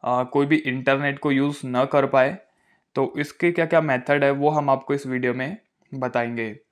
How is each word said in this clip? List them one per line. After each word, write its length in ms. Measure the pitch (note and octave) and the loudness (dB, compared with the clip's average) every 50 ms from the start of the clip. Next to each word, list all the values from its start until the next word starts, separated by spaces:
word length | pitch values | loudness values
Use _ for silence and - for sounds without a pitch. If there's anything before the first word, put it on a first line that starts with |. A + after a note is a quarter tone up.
| - | -2
अ, 200 | A#2 B2 B2+ B2+ | 0 0 0 -2
कोई 220 | B2 - C#3 C#3+ | 0 2 0 2
भी 100 | C#3+ D#3 | 4 2
इंटरनेट 600 | D3+ - C3+ B2+ C3 B2+ C#3 C3+ C3+ C#3+ C#3+ C#3 C#3 | 0 0 -2 -4 0 2 2 2 2 0 -4 -4 -2
को 140 | - D3 | -2 0
यूज़ 300 | C#3 C3+ C#3 D3 C#3+ - - | 2 2 0 0 -2 -6 -8
न 200 | B2+ B2 B2 C3 | -4 0 0 0
कर 220 | C3+ - C#3+ C#3 | 2 2 2 2
पाए, 320 | C3+ - C3+ C3 C#3 E3+ F#3+ - _ _ _ _ _ _ _ _ _ _ | 4 4 4 2 2 0 -6 -14 _ _ _ _ _ _ _ _ _ _
तो 200 | - C3+ - - | -2 -2 -2 -2
इसके 360 | D3 D3 - - _ - E3+ | -6 -6 -6 -4 _ -2 0
क्या-क्या 280 | F3 E3+ E3 D#3+ F3 E3 | 0 0 0 4 2 2
मेथड 440 | D#3 D3+ C3 B2 B2 - C#3+ C#3+ C#3+ | 4 2 -2 -2 0 0 2 2 4
है 60 | C#3 | 2
वो 200 | C#3 C#3 C#3+ D3+ | 2 2 0 2
हम 200 | D#3 D3+ C#3+ C#3 | 2 2 2 2
आपको 240 | C3+ B2+ - - C#3+ | 0 0 0 -4 -4
इस 120 | C#3 C#3 | -4 -2
वीडियो 280 | C3 B2+ B2+ B2+ B2+ A#2+ | -4 -4 -2 -2 -2 -2
में 220 | B2+ C3 C#3+ G3 A3 _ _ _ _ _ _ - | -2 -4 -6 -8 -12 _ _ _ _ _ _ -8
बताएंगे। 680 | C3+ C3 B2 - B2 A#2 A#2 A#2+ A#2 A2+ A2 G#2 - _ _ | -6 -6 -2 -2 -2 -2 -2 -4 -4 -6 -6 -8 -12 _ _